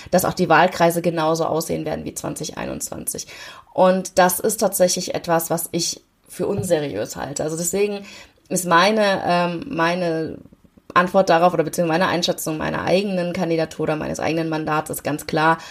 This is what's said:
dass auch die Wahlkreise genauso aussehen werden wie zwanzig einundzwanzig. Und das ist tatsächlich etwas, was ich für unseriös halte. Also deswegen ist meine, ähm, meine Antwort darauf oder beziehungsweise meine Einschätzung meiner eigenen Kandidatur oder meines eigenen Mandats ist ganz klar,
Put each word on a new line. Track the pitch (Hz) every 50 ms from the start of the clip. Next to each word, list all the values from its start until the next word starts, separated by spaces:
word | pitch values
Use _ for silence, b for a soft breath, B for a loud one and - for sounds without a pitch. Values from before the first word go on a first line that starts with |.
| B B
dass | - 180 185
auch | - 175
die | - 180 160
Wahlkreise | 160 151 170 185 - - 170 170 170 175
genauso | 170 175 170 165 156 156 165 165 160
aussehen | - - 160 170 - 165 160 156
werden | 156 151 156 156
wie | - -
zwanzig | - - - - - - - - -
einundzwanzig. | - - - - - - - - - - - - - B B B B B B B B B -
Und | 185 185 185 185 190 180 - - 190
das | 180 180 180 -
ist | - 220 - -
tatsächlich | 220 185 185 - 185 180 - 185 180 - -
etwas, | - - 175 165 165 165 -
was | 160 170 - - -
ich | 170 165 - - - - _ _ _ _ _
für | - - 175 -
unseriös | 202 196 190 180 170 156 147 139 - 101 117 - - -
halte. | - 135 147 - 160
Also | 156 160 160
deswegen | 175 175 - 196 208 208 202 202 B B B B B B B _ _ -
ist | 190 180 180 175
meine, | 170 170 185 208 220 214 208 202 196 - -
ähm, | - 175 175 175 175 175 165 - -
meine | 165 165 165 170 175 180 175 170 160 160 160 - - - - - - _ _ _ _ _ _ - -
Antwort | 170 185 185 - 196 185 -
darauf | 170 165 175 180 175
oder | 165 151
beziehungsweise | 151 - - 175 165 156 170
meine | 190 -
Einschätzung | - 175 175 - 170 - - - 156 156
meiner | 151 147 151 151 -
eigenen | - 170 190 208 208 190 180 175 175
Kandidatur | 170 185 180 165 165 160 160 160 - - 156
oder | 165 156
meines | 151 147 135 143 -
eigenen | - - 156 165 160 165
Mandats | 156 156 156 156 151 156 156 -
ist | 147 - -
ganz | - 143 151 -
klar, | - - 156 156 165 165 160 B B